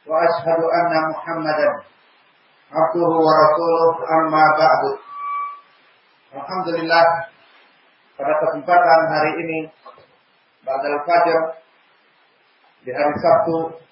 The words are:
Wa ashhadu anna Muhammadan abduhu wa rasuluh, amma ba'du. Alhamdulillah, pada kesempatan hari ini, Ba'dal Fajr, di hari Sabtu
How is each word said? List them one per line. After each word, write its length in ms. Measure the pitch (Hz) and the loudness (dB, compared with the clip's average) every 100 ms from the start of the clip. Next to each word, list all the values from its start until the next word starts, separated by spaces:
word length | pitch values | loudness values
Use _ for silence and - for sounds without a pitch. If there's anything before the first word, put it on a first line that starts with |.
Wa 160 | - 160 | -2 0
ashhadu 480 | 170 165 165 165 | 2 0 0 0
anna 480 | 165 170 170 160 160 | 0 0 0 0 -2
Muhammadan 720 | 160 170 165 156 151 147 - - _ _ _ _ _ _ _ _ | -6 -8 -6 -4 0 -2 -2 -14 _ _ _ _ _ _ _ _
abduhu 480 | 147 160 170 170 165 | -2 -2 0 0 2
wa 120 | 156 156 | 2 4
rasuluh, 640 | 156 156 170 165 165 160 - | 4 2 0 2 2 0 -2
amma 360 | 160 160 151 151 151 | 0 0 2 4 4
ba'du. 360 | 160 - - - - - 1077 1077 1077 1077 _ _ _ _ _ _ _ 139 | 2 2 -2 -6 -12 -12 -8 -8 -8 -14 _ _ _ _ _ _ _ -16
Alhamdulillah, 640 | - 185 170 165 160 165 165 - - _ _ _ _ _ _ _ _ _ | -10 -6 -4 -4 2 4 4 2 -6 _ _ _ _ _ _ _ _ _
pada 180 | - 156 | -4 -2
kesempatan 600 | 156 - 180 175 170 160 160 | -2 -4 0 2 6 4 4
hari 200 | 151 156 156 | 0 -2 -2
ini, 140 | 170 160 156 _ - - _ _ _ _ _ _ | -6 -8 -10 _ -20 -20 _ _ _ _ _ _
Ba'dal 400 | - - 147 147 | -8 -6 -4 -4
Fajr, 340 | 151 170 170 160 160 - _ _ _ _ _ _ _ _ _ _ _ _ - | 0 2 4 0 -2 -8 _ _ _ _ _ _ _ _ _ _ _ _ -12
di 20 | 147 | -2
hari 160 | 147 | -2
Sabtu 640 | - 170 165 165 165 160 - _ | 0 2 2 2 -2 -6 -10 _